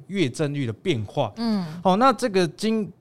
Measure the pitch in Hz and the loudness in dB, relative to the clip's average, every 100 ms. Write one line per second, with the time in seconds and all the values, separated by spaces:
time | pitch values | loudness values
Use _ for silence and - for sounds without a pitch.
0 | - 196 139 - 147 143 120 104 190 120 | -6 -2 -2 0 -4 -2 -4 -4 -2 -2
1 | 101 - 113 214 233 208 170 175 190 190 | -2 -2 -4 -2 -2 -2 -4 -2 2 4
2 | 269 233 247 190 170 - 214 220 208 - | 4 4 0 2 0 0 -2 0 -4 -10